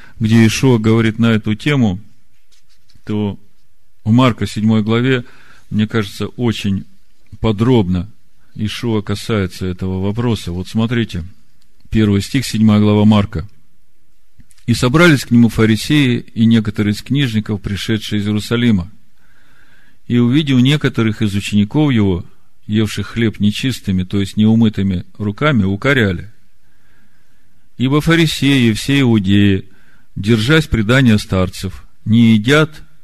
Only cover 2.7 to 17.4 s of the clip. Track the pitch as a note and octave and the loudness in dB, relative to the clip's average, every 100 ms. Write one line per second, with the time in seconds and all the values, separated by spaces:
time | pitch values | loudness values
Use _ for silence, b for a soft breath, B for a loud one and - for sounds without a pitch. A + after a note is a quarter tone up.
2.7 | - - - - G#2 G#2 F#2+ - - - | -18 -18 -14 -8 -4 -4 -6 -14 -18 -18
3.7 | - - - - A#2 C3 A2 G2+ - G#2+ | -18 -18 -6 2 4 4 2 -4 -2 0
4.7 | A2 G#2 A2+ B2+ C3 A#2+ b b b b | 2 2 0 2 0 -4 b b b b
5.7 | G#2 G#2+ A#2 G2 - G#2 - A#2+ G#2+ G#2 | -2 0 -2 -4 -6 -8 -2 -2 -2 -2
6.7 | F#2+ - - - - - - A2+ G2+ A2+ | -4 -6 -14 -18 -18 -18 -4 -2 2 4
7.7 | B2+ F2+ F#2 F#2+ - - - - - G#2+ | 4 2 -2 -4 -12 -18 -18 -16 -8 -8
8.7 | - A#2+ A2 G2+ G2+ - A2 F#2 - F#2 | -6 -4 -2 -4 -6 -2 -2 -2 -4 -6
9.7 | F2+ F#2+ F#2 G2 G#2+ A#2+ G#2+ - F2 F#2 | -4 -4 -4 -2 -2 -2 -2 -4 -8 -4
10.7 | A2 A2+ A#2+ A2 F2 E2 - - - - | -2 -2 -2 -2 -6 -10 -14 -18 -18 -18
11.7 | - - A2 G#2+ G2+ - C#3 A#2+ A2 A2 | -18 -4 2 2 2 0 -2 -2 2 4
12.7 | G#2 G#2 G#2 G#2 G#2+ G2+ - - - - | 6 4 6 6 6 2 -4 -10 -14 -18
13.7 | - - - - - - - - - - | -18 -18 -18 -18 -18 -18 -18 -18 -8 -2
14.7 | A2+ B2+ D3 F3 C#3 - A#2+ A#2 A2 A2 | 0 2 6 6 6 4 4 6 4 2
15.7 | A2 - D3+ C3 A#2+ - - A2+ A2+ G#2+ | 2 2 2 2 -2 -4 0 4 4 2
16.7 | G2+ G#2 G#2 - C3+ C3+ G#2+ | -2 -2 -2 -2 -2 0 -2